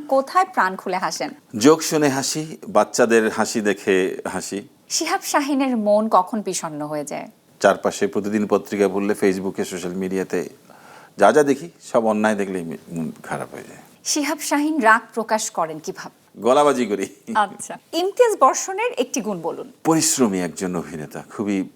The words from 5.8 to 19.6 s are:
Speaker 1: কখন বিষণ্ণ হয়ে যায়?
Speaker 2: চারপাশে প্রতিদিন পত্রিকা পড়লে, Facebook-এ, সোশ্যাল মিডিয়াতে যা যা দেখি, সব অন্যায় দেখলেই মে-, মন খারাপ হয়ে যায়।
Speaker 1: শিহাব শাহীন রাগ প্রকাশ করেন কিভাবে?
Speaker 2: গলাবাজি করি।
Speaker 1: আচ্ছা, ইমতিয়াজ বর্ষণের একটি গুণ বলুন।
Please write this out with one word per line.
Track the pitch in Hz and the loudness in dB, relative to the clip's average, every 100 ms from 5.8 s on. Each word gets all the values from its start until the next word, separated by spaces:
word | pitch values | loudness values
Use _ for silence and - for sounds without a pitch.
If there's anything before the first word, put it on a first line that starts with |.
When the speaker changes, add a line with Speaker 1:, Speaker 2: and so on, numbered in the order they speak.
| 208 208 220 | 4 4 4
Speaker 1:
কখন | 196 202 220 | 2 2 -4
বিষণ্ণ | 196 175 165 151 | -4 -6 -6 -8
হয়ে | 147 151 | -6 -6
যায়? | 143 175 - _ _ - | -6 -10 -12 _ _ 0
Speaker 2:
চারপাশে | 101 92 101 - 101 | 2 2 -2 -2 -2
প্রতিদিন | 107 101 107 101 | -2 -2 -2 0
পত্রিকা | 101 - 101 98 | 0 0 0 0
পড়লে, | 95 101 104 | 0 -2 0
Facebook-এ, | 101 95 95 90 | 0 0 -4 -6
সোশ্যাল | 98 92 87 | -6 -6 -8
মিডিয়াতে | 92 92 95 90 90 73 - _ - - - - - | -6 -4 -2 -2 -4 -6 -12 _ -20 -20 -20 -14 4
যা | 101 | 6
যা | 135 | 8
দেখি, | 143 131 170 - | 4 2 -2 -16
সব | - 120 110 | -2 0 2
অন্যায় | 107 107 | 2 2
দেখলেই | 104 98 92 | 0 -2 -4
মে-, | 82 73 - | -6 -12 -10
মন | 85 78 - | -8 -8 -10
খারাপ | - - - | -10 -8 -8
হয়ে | - - | -12 -18
যায়। | - - _ | -20 -20 _
Speaker 1:
শিহাব | - 302 285 311 | -4 -2 -2 -4
শাহীন | - 294 302 311 | -2 0 0 2
রাগ | 220 226 - | 4 4 2
প্রকাশ | 233 220 220 - | -6 -2 -2 -2
করেন | - 160 156 | -4 -4 -4
কিভাবে? | 170 180 165 _ _ - | -10 -12 -12 _ _ -4
Speaker 2:
গলাবাজি | 107 139 147 123 107 | 2 6 6 4 0
করি। | 98 95 - - | -2 -4 -8 -6
Speaker 1:
আচ্ছা, | 226 202 - - 233 - | -2 -2 -4 -14 -14 -6
ইমতিয়াজ | 339 370 403 480 392 | -2 -2 2 2 6
বর্ষণের | 277 339 - 381 480 | 4 4 -4 -4 -4
একটি | - 254 277 | -2 -4 -2
গুণ | 208 180 | -4 -4
বলুন। | 160 143 | -6 -8